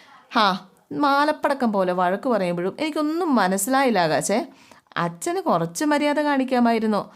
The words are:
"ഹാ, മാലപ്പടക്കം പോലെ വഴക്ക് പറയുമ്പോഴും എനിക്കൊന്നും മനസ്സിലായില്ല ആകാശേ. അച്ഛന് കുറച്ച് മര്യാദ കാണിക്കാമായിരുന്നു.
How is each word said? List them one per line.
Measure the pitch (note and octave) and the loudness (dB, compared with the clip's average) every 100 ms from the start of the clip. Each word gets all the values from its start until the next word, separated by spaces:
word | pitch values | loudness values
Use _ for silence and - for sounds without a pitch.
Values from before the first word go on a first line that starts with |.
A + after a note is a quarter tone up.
| - - - | -20 -20 -4
"ഹാ, | A#3+ G3+ F#3+ - _ _ | 0 2 0 -6 _ _
മാലപ്പടക്കം | - C#4+ C#4 D4 D4 D4+ C#4 A#3+ | -2 2 2 2 0 -2 0 0
പോലെ | G#3 F#3 | 0 0
വഴക്ക് | F3+ F3+ G3 C4+ | 0 0 0 0
പറയുമ്പോഴും | G#3+ F3+ F3 F3+ - | 0 0 -2 -4 -4
എനിക്കൊന്നും | D#4 D#4 D4+ D#4+ F4+ A#3+ | -4 -2 -2 -2 0 2
മനസ്സിലായില്ല | F#3 G3 B3 C4 C4+ G3+ | 2 0 0 0 2 2
ആകാശേ. | E3 C#3+ E3+ G#3 - - - - _ - | 2 0 0 -2 -2 -10 -20 -20 _ -6
അച്ഛന് | E3+ E3+ F4 F4+ | -4 -4 -6 -4
കുറച്ച് | - F3 E3 E3+ D4+ | 0 0 -2 -2 0
മര്യാദ | D4 D4 D4 | 0 0 0
കാണിക്കാമായിരുന്നു. | D4 C#4 C4 B3+ A#3 A3+ A3 G3+ - | 0 0 0 2 2 2 0 -2 -4